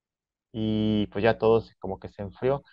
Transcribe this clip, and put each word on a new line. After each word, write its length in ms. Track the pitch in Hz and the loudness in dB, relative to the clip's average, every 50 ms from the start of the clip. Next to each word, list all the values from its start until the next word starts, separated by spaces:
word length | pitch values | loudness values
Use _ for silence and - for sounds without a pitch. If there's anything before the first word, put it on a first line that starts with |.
| _ _ _ _ _ _ _ _ _ _ | _ _ _ _ _ _ _ _ _ _
y, 560 | - 110 110 110 110 107 107 107 107 104 104 - | -6 -4 -2 -2 0 0 0 2 2 0 0 -2
pues, 160 | - 104 104 | -2 0 2
ya 140 | 113 110 - | 2 2 4
todo 240 | 110 110 113 113 | 4 4 4 4
se, 140 | 110 - _ _ | 2 -2 _ _
como 200 | - 95 95 - | -10 -10 -10 -10
que 100 | - 98 | -12 -14
se 120 | - - 101 | -14 -12 -12
enfrió. 400 | 98 90 - 123 127 139 139 - _ | -12 -10 -4 -2 -2 -2 -2 -6 _